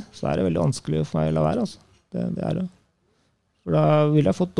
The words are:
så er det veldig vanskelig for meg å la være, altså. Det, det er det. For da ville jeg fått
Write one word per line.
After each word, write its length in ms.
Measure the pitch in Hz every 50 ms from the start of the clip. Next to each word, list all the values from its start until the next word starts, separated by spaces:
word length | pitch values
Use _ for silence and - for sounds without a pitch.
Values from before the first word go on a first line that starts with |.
| 208 - -
så 140 | - - -
er 80 | 71
det 80 | - -
veldig 160 | 180 - -
vanskelig 400 | - 147 135 - - - 78 78 78
for 100 | - -
meg 140 | 80 78 78
å 40 | 78 78
la 60 | 78
være, 160 | 76 82 240 233
altså. 160 | - - - _ _ _ _ _ _ -
Det, 140 | - - - -
det 80 | - -
er 140 | - 160 175
det. 60 | 185 180 _ _ _ _ _ _ _ _ _ _ _ _ _ _ _ _ _ _ -
For 80 | 170 160
da 100 | 156 151 151 151 151 151 151 151
ville 160 | 151 147 190
jeg 80 | 180
fått 160 | - 180 180 - -